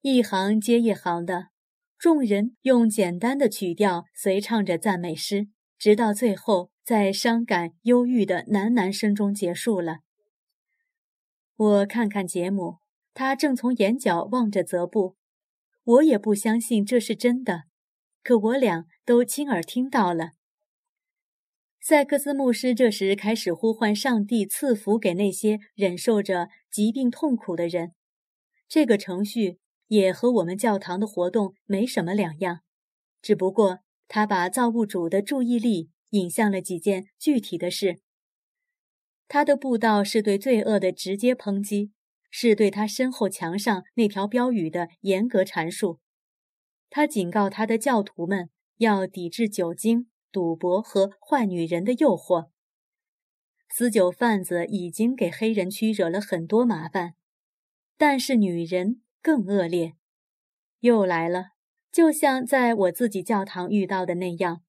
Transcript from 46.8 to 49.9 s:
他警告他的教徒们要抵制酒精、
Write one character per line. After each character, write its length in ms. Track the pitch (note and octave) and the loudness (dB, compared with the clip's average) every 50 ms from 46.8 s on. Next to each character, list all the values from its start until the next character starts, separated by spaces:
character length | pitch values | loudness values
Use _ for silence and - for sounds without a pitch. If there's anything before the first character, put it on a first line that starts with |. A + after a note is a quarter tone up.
| _ _ | _ _
他 160 | - C#4+ D4+ | 0 0 0
警 240 | D4 - G#3+ F3+ F3 | 0 0 -4 -4 0
告 180 | F3 G#3+ G3+ G3 | 0 0 0 0
他 160 | G3+ G#3+ A3 | -2 -4 -2
的 140 | A3 A3+ A3+ | -2 -2 0
教 240 | - C#4 B3 G#3+ G3+ | 0 0 0 0 0
徒 240 | - _ - E3+ | -4 _ -8 -4
们 240 | F3 G3 G3 F3+ - _ _ _ _ _ | -4 -4 -4 -4 -8 _ _ _ _ _
要 300 | _ A3+ A3 G#3 F#3+ F#3+ | _ 2 2 2 2 -2
抵 220 | F#3 - F#3 F3 E3+ | -6 -6 -10 -10 -8
制 180 | - - A#3 | -4 -2 -4
酒 260 | G#3 G#3 - F3 E3 - | -2 -2 -4 -4 -4 -4
精、 360 | - - A3 | -2 0 0